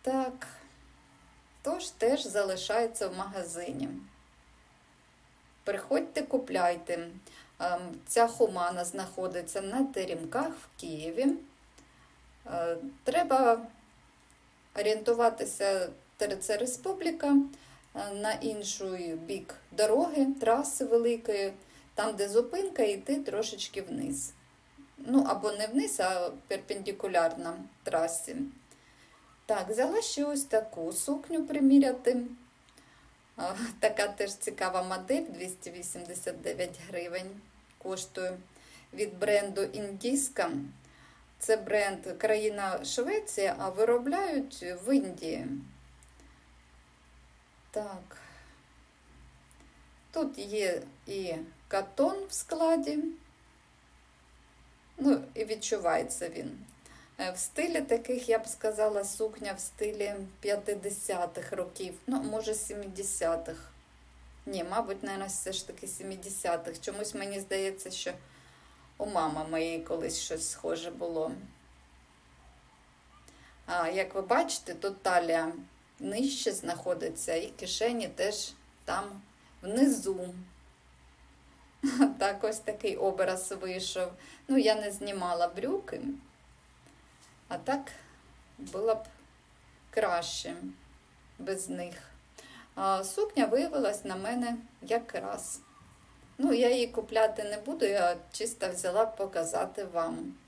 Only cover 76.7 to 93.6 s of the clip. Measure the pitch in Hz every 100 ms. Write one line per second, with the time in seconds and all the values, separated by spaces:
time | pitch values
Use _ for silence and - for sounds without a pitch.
76.7 | 170 180 170 160 160 - 165 - - 180
77.7 | - 226 240 226 - 196 208 - - -
78.7 | - - 175 202 202 - - - - 180
79.7 | 226 277 220 196 185 180 180 - - -
80.7 | - - - - - - - - - -
81.7 | - 277 247 285 - 196 202 214 214 -
82.7 | - 208 - 196 185 185 185 - 190 185
83.7 | 185 185 185 180 - - - - 269 220
84.7 | 214 208 202 202 196 175 170 175 180 254
85.7 | 381 - - 277 277 - - - - -
86.7 | - - - - - - - - 180 -
87.7 | 285 277 - - - - - - - -
88.7 | 185 226 220 - - - - _ - -
89.7 | - - - 208 170 160 - 147 - 92
90.7 | - - - - - - - 180 190 -
91.7 | 180 175 - - - - - - - -
92.7 | - 190 190 196 - 427 - 226 247